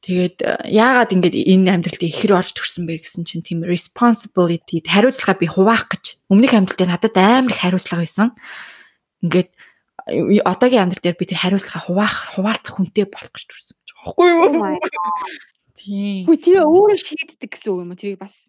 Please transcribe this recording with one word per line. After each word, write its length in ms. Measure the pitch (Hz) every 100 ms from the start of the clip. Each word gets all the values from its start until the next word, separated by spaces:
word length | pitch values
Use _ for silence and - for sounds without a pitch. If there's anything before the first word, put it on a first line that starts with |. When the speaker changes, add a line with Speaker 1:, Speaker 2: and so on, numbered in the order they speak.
Speaker 1:
Тэгээд, 340 | - 180 180 _
э, 240 | - - -
яагаад 480 | 214 233 254 240
ингээд 220 | 185 180 - -
энэ 240 | 190 185
амьдралд 320 | 185 170 -
ихэр 320 | 170 - 202 190
орж 80 | 190 -
төрсөн 320 | - - 170
бэ 160 | 160 -
гэсэн 160 | -
чинь 240 | 165 170 -
тийм 160 | 170
responsibility, 1200 | 170 175 - - 240 226 - - 175 170 - 170
хариуцлага 560 | - - 254 262 - 190
би 80 | 170
хуваах 400 | 170 190 226 -
гэж. 240 | 196 - - _
Өмнөх 320 | 196 262 233
амьдралд 160 | 185 -
дээр 120 | 180
надад 240 | 175 220
амар 400 | 208 190 247 254
их 80 | 208
хариуцлага 400 | 180 180 - 175
байсан. 320 | 165 - 220 - - - - - _ _ _ _
Ингээд, 280 | 175 165 175 _ - _ _ - -
э, 320 | 113 - 202
одоогийн 480 | - 185 247 254 185
амьдрал 160 | 180 175
дээр 80 |
би 100 | 175 180
тэр 80 | 170
хариуцлага 480 | 185 196 - 165 -
хуваах, 480 | 180 208 - -
хуваалцах 400 | - 196 220 - -
хүнтэй 240 | 185 - 196
болох 240 | - -
гэж 140 | - -
төрсөн 300 | - - _
гэж. 100 | - -
Баггүй 240 | - - 359
юу? 80 | 339
Speaker 2:
Oh 160 | 349 339
my 160 | 302
God. 560 | 302 - - - - - 311 - _ _ _
Speaker 1:
Тийм. 480 | 202 196 202 196 180
Speaker 2:
Хүй, 120 | 320
тэгээ 240 | 339 381 311
өөрөө 320 | 339 415 392
шийддэг 520 | - 311 - _ 262
гэсэн 160 | - -
үг 80 | 185 175
юм 40 |
уу? 40 | 180
Тэрийг 160 | 202 190
бас. 160 | 196 _